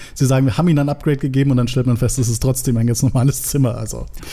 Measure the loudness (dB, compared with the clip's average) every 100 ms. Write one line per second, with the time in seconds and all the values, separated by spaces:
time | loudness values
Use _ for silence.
0 | -8 -2 2 2 2 2 2 2 0 -2
1 | -2 -2 0 2 2 2 2 0 0 2
2 | 0 0 0 0 0 0 -2 0 0 2
3 | 0 2 0 0 -2 0 0 -2 -8 -8
4 | -10 -12 -8